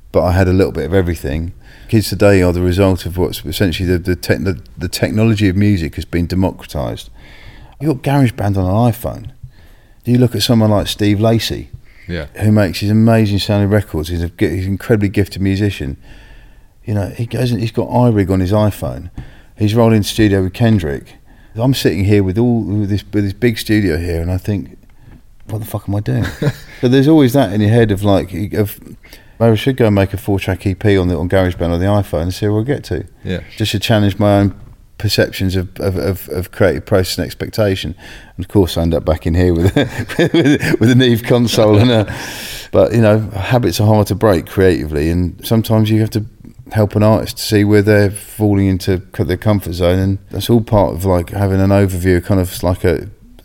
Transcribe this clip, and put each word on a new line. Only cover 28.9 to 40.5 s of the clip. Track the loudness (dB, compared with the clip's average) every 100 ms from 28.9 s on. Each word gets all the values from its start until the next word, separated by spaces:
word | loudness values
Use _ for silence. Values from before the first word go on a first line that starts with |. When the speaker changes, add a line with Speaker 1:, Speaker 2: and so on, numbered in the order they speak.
| -20 -20 -20 -16 0
Speaker 1:
"Maybe | 2
I | 2
should | 0 2
go | 2
and | 4
make | 0
a | -2
four-track | -2 -2 -2 -4 -4
E | 0
P | 2 2
on | 2
the, | -2
on | 0
GarageBand | 0 0 -2 -2
or | 0
the | 0
iPhone | 0 0 -4
and | -4
see | -4 -2
where |
we'll | -2
get | -2 -6 -4
to." | -8 -8 -14
Speaker 2:
Yeah. | -8 -8 -10 -6
Speaker 1:
Just | -4
to | -4
challenge | 0 2 0 0
my | 2 2
own | 2 -4 -20 -20 -20 -6
perceptions | -4 0 -2 -2 -2 -2
of, | -6 -6
of, | -4 -2
of, | -4 -4 -6
of | -8 -8
creative | 0 0 0 0
process | 0 0 -4
and | -6
expectation. | -6 -8 -2 -2 -2 -6 -10 -16 -20 -18 -14
And | -2
of |
course, | 0 0 0
I |
end | 0
up | 0 0
back | -2 0
in |
here | 2 2 2
with, | 2 2
<laughs> | -2 -4 -6 -2
with, | 0 2 2